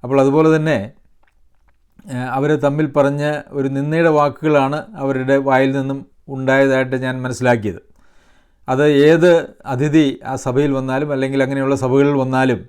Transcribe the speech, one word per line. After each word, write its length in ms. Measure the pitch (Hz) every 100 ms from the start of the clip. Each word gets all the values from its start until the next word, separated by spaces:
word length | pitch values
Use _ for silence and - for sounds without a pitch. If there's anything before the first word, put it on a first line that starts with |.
അപ്പോൾ 180 | 123 139
അതുപോലെ 340 | 135 143 160 160
തന്നെ, 360 | 156 135 104 - _ _ _ _ _ _ _ _ _ _ -
ആ, 120 | 127 127
അവർ 220 | 131 143
തമ്മിൽ 400 | 151 143 143 156
പറഞ്ഞ 500 | 143 139 143 147 151 -
ഒരു 180 | 143 135
നിന്ദയുടെ 420 | 135 147 160 165
വാക്കുകളാണ് 840 | 151 147 120 156 147 135 151 - 160
അവരുടെ 420 | 139 131 127 139
വായിൽ 340 | 139 131 135
നിന്നും 340 | 139 135 139 - _ -
ഉണ്ടായതായിട്ട് 680 | 135 131 135 139 131 131 131
ഞാൻ 260 | 127 127
മനസ്സിലാക്കിയത്. 600 | 127 120 123 120 107 85 _ _ _ _ _ _ _ _ -
അത് 180 | 131 147
ഏത് 580 | 143 147 165 175 170 - - 110
അതിഥി 540 | 123 143 151 143 131 -
ആ 100 | 131
സഭയിൽ 360 | - 127 147
വന്നാലും 400 | 135 131 131 147
അല്ലെങ്കിൽ 320 | 139 135 139
അങ്ങനെയുള്ള 320 | 131 139 135 135
സഭകളിൽ 380 | 127 131 143
വന്നാലും 520 | 135 131 131 131 113